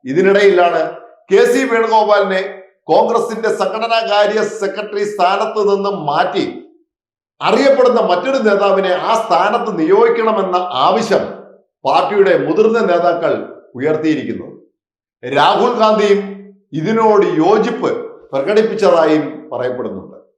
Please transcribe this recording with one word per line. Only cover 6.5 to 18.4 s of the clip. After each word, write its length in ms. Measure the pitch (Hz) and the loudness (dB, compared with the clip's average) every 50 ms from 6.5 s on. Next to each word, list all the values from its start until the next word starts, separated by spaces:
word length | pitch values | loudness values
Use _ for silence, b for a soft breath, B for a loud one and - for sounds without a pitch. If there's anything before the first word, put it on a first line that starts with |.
| - - - - _ _ _ _ _ _ _ _ _ _ _ _ _ _ 135 170 | -8 -12 -18 -20 _ _ _ _ _ _ _ _ _ _ _ _ _ _ -2 0
അറിയപ്പെടുന്ന 520 | 202 247 277 277 262 277 247 247 220 226 208 185 | 0 2 4 2 4 4 4 2 2 2 0 0
മറ്റൊരു 300 | 180 180 175 262 - - 220 | 0 -2 0 -2 -2 0 0
നേതാവിനെ 460 | 214 202 196 202 196 190 185 196 185 180 175 151 190 | 2 2 2 2 2 0 0 0 0 -2 -2 0 0
ആ 40 | 226 226 | 0 -2
സ്ഥാനത്ത് 480 | - - 175 165 185 208 220 233 - 220 185 165 | 0 0 0 0 2 0 0 -2 -4 -4 -4 -2
നിയോഗിക്കണമെന്ന 760 | 160 160 196 214 233 233 220 226 220 220 214 208 190 185 180 180 180 180 - 127 139 | 0 2 4 4 4 2 2 0 0 0 0 -2 -2 -2 -2 -4 -4 -4 -2 0 2
ആവശ്യം 380 | 170 196 226 - - 196 143 - - - - - - - _ _ _ _ _ _ | 2 2 0 0 0 0 -2 -2 -4 -12 -16 -18 -20 -20 _ _ _ _ _ _
പാർട്ടിയുടെ 480 | 135 147 175 185 - 208 202 190 185 175 - 139 | 0 0 0 0 0 2 2 4 4 4 2 0
മുതിർന്ന 340 | 147 160 196 220 220 226 233 208 185 | 0 0 2 2 2 2 2 2 2
നേതാക്കൾ 440 | 175 170 175 175 165 - 160 147 - 214 - - - - - - _ 120 | 0 2 2 0 0 0 -2 -2 -2 -2 -6 -12 -16 -20 -20 -20 _ -6
ഉയർത്തിയിരിക്കുന്നത്. 760 | 135 151 156 151 156 156 151 143 117 107 107 - - - - - _ _ _ _ _ _ _ _ _ _ _ _ - 127 139 143 | -2 -2 -2 0 0 -2 -2 -2 -4 -8 -10 -10 -12 -14 -18 -20 _ _ _ _ _ _ _ _ _ _ _ _ -12 -4 0 2
രാഹുൽ 360 | 147 175 208 - 220 247 - 214 | 2 2 2 2 0 0 0 0
ഗാന്ധിയും 420 | 220 214 208 196 208 202 202 202 - - - - - - - _ _ _ - 151 | 2 2 2 2 2 2 2 0 0 -6 -12 -16 -18 -20 -20 _ _ _ -8 -6
ഇതിനോട് 460 | 156 202 220 226 226 220 208 196 175 - 156 156 | -4 -2 0 2 2 4 4 4 2 2 2 0
യോജിപ്പ് 480 | 156 180 214 220 - 247 - - 175 131 - - - - - - - - | 2 2 2 2 0 -2 -4 -4 -4 -4 -4 -4 -8 -12 -16 -20 -16 -8
പ്രകടിപ്പിച്ചതായും 960 | - 135 | -6 -4